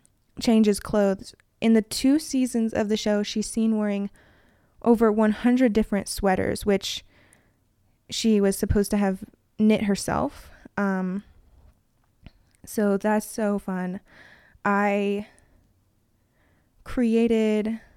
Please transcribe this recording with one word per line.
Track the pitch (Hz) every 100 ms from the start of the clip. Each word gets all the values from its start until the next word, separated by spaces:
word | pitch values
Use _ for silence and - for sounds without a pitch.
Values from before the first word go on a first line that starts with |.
| _ _ _ -
changes | - 220 214 202
clothes. | - 214 202 190 - - _ _
In | 226
the | 226
two | 214 - 262 294
seasons | - 262 254 240 220
of | 220 208
the | 214
show, | 214 208
she's | 208 214 208
seen | - 220 214
wearing | 208 202 202 - _ _ _ _ _ _
over | - 226 226
one | 214 214
hundred | 208 240 247 254
different | 208 220 202 -
sweaters, | - 196 185 - - 202
which | 196 - - - _ _ _ _ _ _ _ _ _ -
she | - 226 208
was | 196 196
supposed | 208 214 202
to | 208
have | 202 190 - _ _ -
knit | 214 214
herself. | 208 196 - - 285 - - - - -
Um, | 202 190 185 196 - _ _ _ - _ _ _ _ _ - _ _ _ -
so | - 208 196
that's | 214 214 -
so | - 208 202
fun. | - 185 180 190 - - - - _ _
I | 208 202 208 202 202 202 208 _ _ _ _ _ _ _ _ _ _ _ _ _ _ _
created | - - 233 226 233 226 220 214 214 226 -